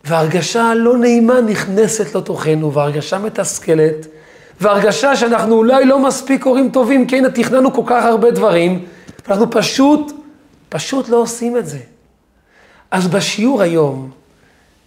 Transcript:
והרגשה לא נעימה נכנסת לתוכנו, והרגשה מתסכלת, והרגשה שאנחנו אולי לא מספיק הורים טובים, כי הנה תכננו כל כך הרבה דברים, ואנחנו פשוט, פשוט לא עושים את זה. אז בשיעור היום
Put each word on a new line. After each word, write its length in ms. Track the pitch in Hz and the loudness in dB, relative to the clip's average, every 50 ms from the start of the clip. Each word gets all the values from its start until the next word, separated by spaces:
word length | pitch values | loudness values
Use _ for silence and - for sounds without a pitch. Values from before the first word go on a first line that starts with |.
| _ | _
והרגשה 680 | 143 165 160 156 160 147 180 160 - - 233 226 226 226 | -2 0 0 0 0 0 -2 -2 -2 -2 0 0 2 2
לא 220 | 226 226 233 247 | 2 2 2 4
נעימה 440 | 247 233 247 240 233 226 226 254 254 | 4 4 4 4 4 4 4 4 2
נכנסת 760 | 233 214 202 170 160 196 190 202 220 - - - 202 - - | 2 0 -2 -4 -4 -2 0 0 0 0 0 -4 -6 -4 -4
לתוכנו, 580 | - - - 139 - - 156 156 156 160 151 135 | -8 -6 -6 -8 -4 -2 -2 -2 0 -2 -2 -2
והרגשה 460 | 147 143 147 147 151 147 - 190 190 | 0 -2 -2 -2 -4 -4 -4 -6 -6
מתסכלת, 880 | 208 220 220 - 190 151 - - - - 165 160 156 160 156 156 - - - - - _ - - - _ _ _ | -6 -6 -6 -6 -6 -6 -6 -8 -2 0 2 2 2 0 0 -4 -12 -16 -20 -20 -20 _ -20 -20 -20 _ _ _
והרגשה 540 | 180 208 202 202 190 214 196 - 254 277 269 | 0 0 2 2 2 0 0 0 0 0 0
שאנחנו 400 | 220 233 240 233 214 190 214 226 | 0 0 0 0 0 0 2 2
אולי 300 | 220 220 233 262 269 262 | 2 4 4 4 4 4
לא 140 | 262 269 277 | 4 4 4
מספיק 460 | 269 269 254 - - - 269 - - | 2 0 -2 -4 -2 -2 -2 0 0
הורים 240 | 269 247 262 269 233 | 0 2 2 0 0
טובים, 380 | - 262 247 220 277 262 247 | 0 0 0 2 2 2 2
כי 100 | 247 254 | 2 0
הנה 120 | 262 262 262 | 0 0 0
תכננו 440 | - 240 226 - 226 262 262 269 - | 0 -2 -2 0 2 2 2 2 0
כל 80 | - - | -2 -2
כך 180 | 233 240 240 233 | 0 0 2 2
הרבה 280 | 233 226 208 214 240 | 2 2 2 2 2
דברים, 540 | - 190 233 214 175 170 170 175 185 180 180 - - - - - - - _ | 2 2 0 2 2 2 2 0 -2 -4 -8 -12 -20 -20 -20 -20 -20 -20 _
ואנחנו 240 | - 196 190 233 240 | -4 0 0 0 0
פשוט, 600 | - 220 175 - - - 269 285 302 294 302 - - - - - - _ _ _ _ _ _ _ | 0 -2 -2 -2 0 2 4 4 4 2 0 -8 -12 -18 -20 -20 -20 _ _ _ _ _ _ _
פשוט 400 | - 156 - - 262 269 247 226 | -10 -10 -8 -6 -6 -6 -2 0
לא 80 | 233 | 0
עושים 400 | 233 233 226 233 - 233 233 240 | 0 0 -2 -6 -6 -6 -4 -4
את 100 | 240 202 | -4 -6
זה. 120 | 147 143 135 120 _ _ _ _ _ _ _ _ _ _ _ _ _ _ _ _ _ _ _ _ _ | -6 -12 -14 -16 _ _ _ _ _ _ _ _ _ _ _ _ _ _ _ _ _ _ _ _ _
אז 160 | - 185 180 | -4 -2 -2
בשיעור 540 | 185 160 196 151 - - - 214 254 226 208 | 0 -2 -2 -2 -4 -4 -2 -2 0 2 2
היום 480 | 190 170 165 165 151 139 131 131 131 131 127 _ _ _ _ _ _ _ _ _ _ _ _ _ _ | 0 0 2 0 0 0 -2 -8 -12 -16 -18 _ _ _ _ _ _ _ _ _ _ _ _ _ _